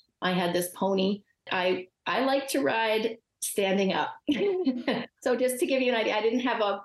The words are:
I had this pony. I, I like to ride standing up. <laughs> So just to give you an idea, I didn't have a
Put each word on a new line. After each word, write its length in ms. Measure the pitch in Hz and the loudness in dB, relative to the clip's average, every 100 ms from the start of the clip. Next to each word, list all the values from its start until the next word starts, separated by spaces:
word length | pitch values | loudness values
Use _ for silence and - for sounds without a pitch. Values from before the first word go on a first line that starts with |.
| _ - | _ -6
I 100 | 180 | -2
had 220 | 185 175 | 0 0
this 160 | 180 175 - | 0 -2 -2
pony. 460 | 196 190 190 208 _ _ - | 0 2 0 -2 _ _ -6
I, 360 | 185 185 185 - _ - | -2 0 0 -4 _ -4
I 140 | 202 | 0
like 260 | 269 277 277 | 2 0 0
to 120 | 285 | 0
ride 560 | 269 226 220 220 226 - _ - | 0 0 0 0 -2 -6 _ -10
standing 520 | - - 190 196 190 | -6 -2 0 2 2
up. 180 | 151 - - - | 0 -2 -4 -2
<laughs> 60 | 226 403 370 277 247 - 208 - - | 0 2 0 0 -2 -2 -4 -6 -4
So 140 | 262 233 | 0 2
just 240 | 254 247 | 0 0
to 60 | 277 | 0
give 160 | 262 | 2
you 100 | 247 | 2
an 60 | 226 | 2
idea, 180 | - 214 | 0 2
I 60 | |
didn't 200 | 226 247 | 2 2
have 200 | 247 220 | 0 2
a 200 | 202 196 | 0 -2